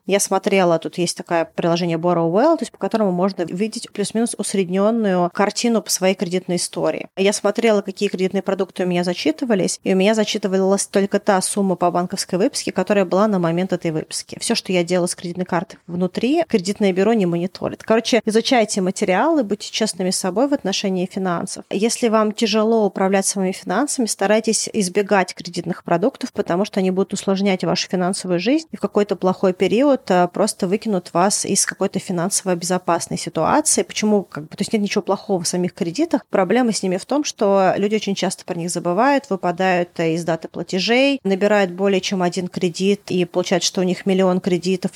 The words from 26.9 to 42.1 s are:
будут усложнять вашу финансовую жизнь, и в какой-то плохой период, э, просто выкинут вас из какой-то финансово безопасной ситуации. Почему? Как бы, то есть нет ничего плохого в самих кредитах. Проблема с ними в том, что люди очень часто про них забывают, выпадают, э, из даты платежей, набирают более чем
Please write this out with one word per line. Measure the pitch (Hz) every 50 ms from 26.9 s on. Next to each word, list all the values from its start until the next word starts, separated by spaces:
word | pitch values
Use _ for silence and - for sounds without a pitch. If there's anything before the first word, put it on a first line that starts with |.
будут | 180 190 196 - 202
усложнять | - - 202 196 185 202 202 185 185 185
вашу | 165 180 - - -
финансовую | - 185 180 175 196 - - 185 180 170
жизнь, | 180 233 294 320 - -
и | -
в | -
какой-то | - - - 208 208 - 196
плохой | 185 - 185 180 - - 185 180
период, | - 196 180 185 233 277 294 262 262 - -
э, | 180 180 180
просто | 175 - - 202 214 - - 208
выкинут | 175 196 220 - 220 202 175 - - -
вас | 170 185 208 - - -
из | - 196 196 -
какой-то | - - - 185 202 - 190
финансово | - - 185 175 165 190 - - - 190 180
безопасной | 170 175 175 185 175 - - 170 165 - - 165
ситуации. | 160 - 160 - 165 160 175 185 202 - - - 220 -
Почему? | - - - 214 214 214 202 -
Как | - - 147 151
бы, | -
то | - -
есть | 196 - -
нет | 214
ничего | 202 190 - 208
плохого | - - 190 - - - 196 175 175
в |
самих | - - 180 180 175 -
кредитах. | - 180 170 170 277 330 339 - - - _
Проблема | - 196 185 175 220 247 254 226
с | - - -
ними | 185 180
в | 190 -
том, | - 254 302 294
что | - - - 226 196 196 196 190 180 -
люди | 196 196 208 220
очень | 208 - 202 196
часто | - 180 190 - - -
про | - 180
них | 170 165 180
забывают, | - 175 170 175 175 202 240 277 285 269 - -
выпадают, | 196 185 - 180 170 170 185 190 180 180 175 - _ -
э, | 165 165 160
из | 175 165
даты | 175 165 160 -
платежей, | - - - 170 - - 190 175 208 233 254 269 277 277 254 -
набирают | 196 196 185 202 208 214 202 196 180
более | 175 185 196 202 196 185
чем | - -